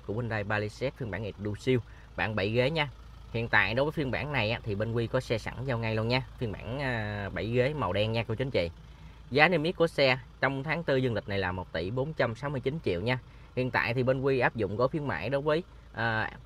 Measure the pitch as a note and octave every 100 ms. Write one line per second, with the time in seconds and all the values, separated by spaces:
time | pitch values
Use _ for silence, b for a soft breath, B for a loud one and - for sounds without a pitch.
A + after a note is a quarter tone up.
0 | - G#2 A#2 A2 G2+ G#2+ G#2+ - B2+ -
1 | A2+ F2+ G#2+ F2+ G#2 G#2 - B2+ - B
2 | B - F#2 G#2+ G2 A2+ B2+ D#3+ D3 -
3 | - - - A2+ A#2 A2 G2 A#2 D3 D#3
4 | C3 G2 C#3 C#3+ G#2+ A2+ A#2 G2 A2 A#2
5 | A#2 C3 - A2+ - - C3 A#2 A2+ A2
6 | A2+ B2+ B2 - A#2 F#2+ - C3 C#3 A#2
7 | G#2 G#2 G2+ - G2+ B2 B2+ D3+ G2 G2
8 | A2 A2+ A2+ A2+ C3 G#2+ E2+ - B B
9 | B B B B2+ D#3 F3 D#3+ - E3 -
10 | C3+ B2+ - - C3 C3+ C#3 D#3 E3 C3+
11 | C3 G#2 G2 G2+ F#2 F#2 F2 E2 F2+ B2+
12 | C#3 D3+ B2 A2+ C#3+ C#3+ C3 D#3 A2+ F2
13 | G#2+ B2+ - B B - B2+ A2 F#2+ A#2+
14 | B2+ C3+ C3+ C3+ C3+ A#2+ F#2+ G#2+ B2+ E3
15 | C#3+ E2+ G2 C#3 D3 D#3 F3 B B -
16 | A2+ A2 G#2 -